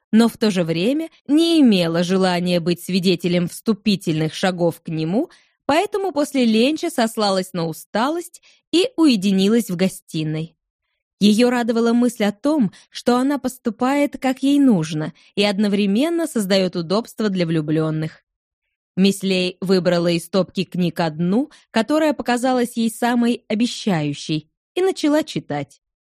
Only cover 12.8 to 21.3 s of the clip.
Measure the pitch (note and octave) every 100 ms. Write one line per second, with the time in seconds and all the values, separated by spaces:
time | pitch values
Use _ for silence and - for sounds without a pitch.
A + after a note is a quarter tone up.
12.8 | _ - - B3 C4+ C#4+ B3+ - A#3+ -
13.8 | B3+ C#4+ C#4+ - C4 B3+ C4+ C#4+ C4+ F#3
14.8 | D#3+ D#3 D#3+ - _ - G#3 G3 G#3 G3+
15.8 | G3+ G#3 D#4+ E4 D#4+ A3+ F#3+ G3 F#3 F3+
16.8 | D#3+ G3+ - - G#3+ F#3 E3 E3 D3+ D#3
17.8 | D#3 D#3 D#3 - _ _ _ _ _ _
18.8 | _ F3+ G3 F#3+ F#3+ F#3 F3+ - F3+ F#3+
19.8 | F3 F3 F3 E3+ - G3 F3 - - F3
20.8 | E3+ - E3 D3+ F3